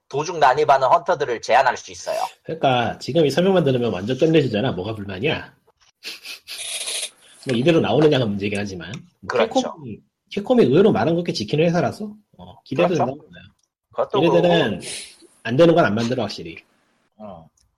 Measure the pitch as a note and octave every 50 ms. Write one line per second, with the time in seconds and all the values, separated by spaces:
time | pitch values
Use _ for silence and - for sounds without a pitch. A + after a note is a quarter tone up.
0 | _ - - C3+ D3+ E3+ F3+ E3 D3 C3+ B2+ C#3+ D3+ C#3+ C#3+ C3+ C3+ B2 C#3+ E3+
1 | - - F3+ D3 D3 B2 A#2+ G#2 - - A2 B2 C3+ C3 A2+ G2 - - F#2+ -
2 | - E2+ D2+ - - - - _ _ - D#3+ E3 - C#3 C3 B2 A#2 G#2 E2+ -
3 | - - B2+ E3+ D#3+ C#3+ C3 E3 F3 G3 F#3+ F3+ D#3+ C3+ C3 B2 A#2+ A#2 G2 F2+
4 | F#2+ G#2+ C3 C3 F3 D#3+ D#3+ D3+ C#3 B2 G#2+ G2+ A#2+ C3 F#2+ F2 F2+ G#2 A2+ G2
5 | G2 G2 G2 F#2 G#2 D#3+ C3+ - - - - _ _ _ _ _ _ _ _ _
6 | - - - - - - - - _ - - - - - - - - - - -
7 | - - - _ _ _ _ - - C#3 C3 A2+ B2+ E3 E3 E3 A#2+ F#2+ G#2+ C3+
8 | D#3 D3+ D3 C3 B2 G#2+ G2+ G2 G2 G#2 G2+ G2+ G#2 G2+ F#2+ F2 E2 E2+ G#2 -
9 | - - _ _ - F#2+ - A#3+ A3 - - C4+ B3+ - - - D3 A#2+ G2+ -
10 | _ _ _ _ _ - - G3+ G3+ - C4 A#3+ G#3 B2 B2+ E3 G#3 G#3+ - F#2
11 | G#2+ C#3+ E3+ E3+ F3 - E3 - G#2+ - - D3 D#3+ F3 E3 F3 D3 A2+ G#2+ -
12 | G#3+ G#3+ - - _ _ _ - F2 F2+ F#2 - _ - - C3+ F3 F3 F#3 D3+
13 | B2 A#2+ C#3 D3 - - - - - - _ _ _ _ _ _ _ _ - -
14 | C3 - - C3+ D#3 E3+ - F3 E3 F3 F3 E3+ D3 A#2 G2 E2+ - - - -
15 | - - - _ _ - _ _ - A#2 A#2 C3+ E3+ E3+ E3 F3 D#3+ A2+ G2+ A2
16 | A#2 A#2 B2+ B2 A2 G2 - - E2+ E2 E2 - - _ _ _ _ _ _ _
17 | _ _ _ - G#2+ G#2 F#2+ E2+ E2 E2 _ _ _ _ _